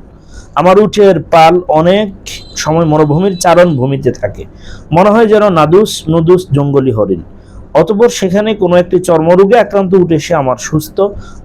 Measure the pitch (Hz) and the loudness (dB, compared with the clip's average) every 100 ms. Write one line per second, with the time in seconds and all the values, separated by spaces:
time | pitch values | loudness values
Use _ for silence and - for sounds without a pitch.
0 | - - - - - 143 175 190 214 208 | -16 -20 -20 -20 -10 -2 2 4 2 2
1 | 196 180 165 165 160 180 180 156 170 202 | 2 2 0 4 4 2 0 0 2 0
2 | 208 - - - - - 151 165 160 151 | -2 -10 -18 -18 -16 -10 -4 -2 0 0
3 | 151 151 196 180 180 170 180 139 131 139 | 0 0 -2 -2 0 2 2 0 -4 -2
4 | 127 - - - - - - - - 160 | -4 -4 -8 -10 -18 -20 -20 -18 -2 2
5 | 208 220 220 214 208 165 151 185 220 - | 2 2 2 2 2 2 2 2 2 -4
6 | 156 165 165 180 - 139 143 139 131 110 | -4 -2 2 0 0 -2 0 0 -2 -2
7 | 98 87 - - - - - 147 160 202 | -2 -4 -8 -20 -20 -20 -4 0 0 2
8 | 233 - 190 196 214 214 180 180 180 180 | 0 0 -2 -2 -2 -2 0 0 0 -2
9 | 175 160 160 180 196 233 208 202 185 190 | 0 0 2 2 4 2 0 -2 0 0
10 | 160 156 - 160 131 120 - 156 - - | 0 -2 -2 -4 -2 -4 -4 -6 -6 -4
11 | 202 - - - | -4 -4 -16 -18